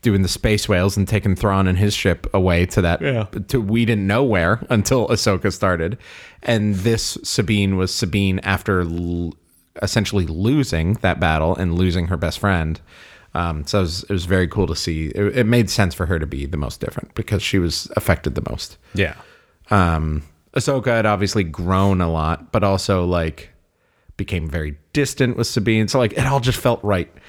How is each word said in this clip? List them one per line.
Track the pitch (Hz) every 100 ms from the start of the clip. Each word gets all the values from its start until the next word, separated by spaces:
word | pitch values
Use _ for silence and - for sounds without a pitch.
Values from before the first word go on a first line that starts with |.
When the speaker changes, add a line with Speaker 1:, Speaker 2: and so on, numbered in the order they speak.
Speaker 1:
doing | - 98
the | 92
space | - 113 104 -
whales | 95 95 98
and | 95
taking | 107 101 92
Thrawn | 110 95 95
and | 92
his | 104
ship | - 101 85 -
away | 98 92 87 87
to | -
that, | 87 85
Speaker 2:
Yeah. | 143 123 104 - 92
Speaker 1:
to | 131
we | 101 110
didn't | 117 110 98
know | 107
where | 135 101 85 117 -
until | 117 98 131 110
Ahsoka | 110 - 95 104
started. | - 98 87 82 113 - - - -
And | - 113 107 98
this | 101 113 - -
Sabine | - - 107 107 98 95
was | 92
Sabine | - 95 101 98 95
after | - 95 - 95
l-, | 87 85 85 87 85 - _ _ _ -
essentially | 98 - 101 101 87
losing | 80 104 147 135 82 80 110
that | 95 87
battle | 80 78 80 92
and | 90 85
losing | 92 87 85
her | 90
best | 80 -
friend. | 104 92 80 80 - - - - -
Um, | - 85 78 78
so | 104
it |
was, | 90 90
it | -
was | 98 87
very | 92 87
cool | - 87
to | 80
see. | - 80 80
It, | - 101 127
it | 110
made | 120 104
sense | - 98 -
for | 85
her | 85
to | 78
be | 69 71
the | 78
most | 69 -
different | - - - -
because | - 104
she | - 98
was | 85 - - -
affected | - 85 - 69
the | -
most. | - - - _
Speaker 2:
Yeah. | 92 90 - - - _ _ -
Speaker 1:
Um, | 104 87 80 78 76 - _ _ -
Ahsoka | 127 139 123
had | 117 107
obviously | 101 101 110
grown | 90 76 87 95 98 95
a | 85
lot, | 80 78 82 -
but | 117
also, | 98 95 - 95 87
like, | 87 80 73 - _ _ _ _ _ _ -
became | 95 92 78
very | 80 76 73 _
distant | - 139 - 127 123
with | 117
Sabine. | - 107 110 107
So, | 139
like, | 113
it | - 131
all | 139
just | 123 -
felt | 123 117
right. | 104 95 85 -